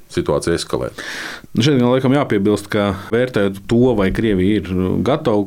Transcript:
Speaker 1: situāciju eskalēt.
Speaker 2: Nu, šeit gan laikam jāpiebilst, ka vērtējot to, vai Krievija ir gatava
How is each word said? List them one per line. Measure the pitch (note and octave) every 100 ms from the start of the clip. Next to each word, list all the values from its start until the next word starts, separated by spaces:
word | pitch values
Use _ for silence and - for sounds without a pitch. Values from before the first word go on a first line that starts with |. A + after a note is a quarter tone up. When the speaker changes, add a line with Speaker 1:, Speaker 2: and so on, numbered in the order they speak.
| -
Speaker 1:
situāciju | - E2 C#2+ F2
eskalēt. | E2+ - B1+ A#1+ - - - - - - -
Speaker 2:
Nu, | C3
šeit | C3+
gan | B2
laikam | C3 B2+
jāpiebilst, | C#3+ C3 G#2+ G2+ G#2 -
ka | G#2+ G2+ F#2 -
vērtējot | A2+ B2+ A2 G2 F#2+ -
to, | A#2 B2+ A2
vai | F#2+
Krievija | F2+ A2+ F#2+ F#2 G#2+
ir | F#2 F2+ F#2 F#2+
gatava | F#2+ - B2+ G#2